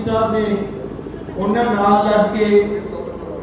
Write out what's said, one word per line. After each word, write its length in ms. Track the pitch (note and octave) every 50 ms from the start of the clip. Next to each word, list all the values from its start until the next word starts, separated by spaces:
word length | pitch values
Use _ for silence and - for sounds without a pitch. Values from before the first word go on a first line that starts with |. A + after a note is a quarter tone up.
| -
ਸਾਹਿਬ 260 | A3+ A3 A3 A3+ A3
ਨੇ, 240 | A3 A3 G#3 G#3 G#3 G3+ G#3 - - - - - - - - - - - - - -
ਉਹਨਾਂ 280 | F3+ G3 G#3 A3+ A#3+ A#3+
ਨਾਲ 420 | - G#3 G3+ G3+ G3+ G3+ G#3 G#3
ਲੱਗ 320 | G#3+ G#3+ G#3+ G3+ - - G#3+
ਕੇ 420 | G#3 G#3 G#3 G#3 G3+ - - - - - - - - - - - - - - -